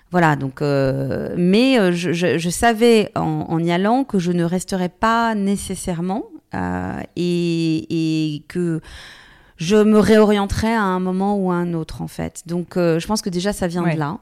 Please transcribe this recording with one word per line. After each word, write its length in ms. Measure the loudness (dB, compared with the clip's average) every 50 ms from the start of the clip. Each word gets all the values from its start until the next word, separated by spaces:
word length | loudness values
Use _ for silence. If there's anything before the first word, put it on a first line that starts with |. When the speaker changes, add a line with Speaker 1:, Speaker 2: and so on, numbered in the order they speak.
| _ _
Speaker 1:
Voilà, 240 | 0 2 4 4 2
donc, 260 | 0 -2 -6 -6 -4
euh, 720 | -2 0 2 2 2 0 0 -2 -2 -4 -4 -4 -4 -4 -2
mais, 420 | 0 2 4 4 4 4 4 4 4
euh, 120 | 4 2 0
je, 180 | 0 -2 -2
je, 260 | -2 0 0 0 0
je 120 | 0 -2 -4
savais 600 | -2 0 2 2 2 4 4 6 6 4 2 0 -2
en, 300 | -2 -2 -2 -2 -4 -4
en 120 | -2 -2 -2
y 120 | 0 0
allant 320 | 0 0 2 2 2 0 0
que 160 | -2 -2 -2
je 140 | 0 0 0
ne 100 | 0 0
resterais 460 | 0 -2 -4 -4 -4 -4 -4 -4 -4
pas 460 | -4 _ -2 0 0 0 0 0 -2
nécessairement, 920 | -2 -2 -2 -2 -2 -4 -8 -10 -8 -6 -6 -6 -4 -4 -4 -4 -6 -8 -10 -16 -20 _ _ -8
euh, 460 | -6 -4 -4 -4 -4 -6 -6 -8 -8 -10 -10 _
et, 1200 | -4 -2 -2 0 0 0 0 0 0 0 0 -2 -2 -4 -4 -4 -2 -2 -2 0 -2 -2 -2 -4
et 80 | -8 -10 -8
que 320 | -6 -4 -2 -2 -2 -4 -6 -10 -18 -20 -20 -20 -20 -20 -20 -20 -20 -20 _ _ _
je 220 | -8 -2 2 4
me 220 | 4 6 6 6 6
réorienterais 720 | 6 6 6 6 6 6 4 2 0 -2 -2 -2 0 0 0
à 80 | 0
un 180 | 0 0 0 -2
moment 380 | -2 -2 -2 0 0 0 0
ou 120 | 0 0 0
à 40 | 0
un 180 | 0 -2 -2 -4
autre, 280 | -4 -6 -8 -10 -10
en 60 | -10 -10
fait. 320 | -8 -8 -10 -8 -10 -12 -10
Donc, 300 | -8 -6 -6 -6 -4 -2
euh, 240 | 0 2 2 2 0
je 80 | 0
pense 140 | -2 -4 -4
que 80 | -2 -4
déjà, 240 | -4 -2 -2 -2 -2
ça 140 | -2 -2
vient 160 | -2 -2 0 0
Speaker 2:
Ouais, 100 | 0 0
Speaker 1:
de 60 | 0
là. 180 | -2 -4 -6 -8